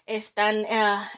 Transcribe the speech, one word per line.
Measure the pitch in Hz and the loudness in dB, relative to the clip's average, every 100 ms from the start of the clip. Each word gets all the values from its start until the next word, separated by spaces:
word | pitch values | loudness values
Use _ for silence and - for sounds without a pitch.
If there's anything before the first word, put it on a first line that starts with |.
Están, | - 220 214 - 208 214 214 | -10 -2 -2 2 0 0 0
ah, | 220 208 202 208 | 2 2 0 -4